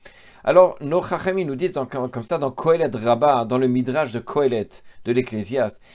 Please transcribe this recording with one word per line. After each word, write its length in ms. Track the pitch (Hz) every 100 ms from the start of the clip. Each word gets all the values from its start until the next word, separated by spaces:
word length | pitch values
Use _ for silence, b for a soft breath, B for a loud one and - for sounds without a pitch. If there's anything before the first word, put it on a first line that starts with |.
| B B B B
Alors, 340 | - 165 185 -
nos 200 | 143 170
Chachamim 440 | - 170 185 190
nous 100 | 165
disent 180 | 135 185
dans, 140 | 139 127
comme, 240 | 139 127
comme 140 | 123
ça 140 | 110 165
dans 120 | 139
Kohelet 400 | 127 160 165 151
Rabbah, 520 | 123 113 120 147 131
dans 120 | 113 127
le 120 | 131
Midrash 420 | 123 123 139 143
de 80 | 113
Kohelet, 500 | - 147 139 117 98 - b b
de 80 | 110
l'Ecclésiaste, 680 | 120 127 110 98 131 110 - b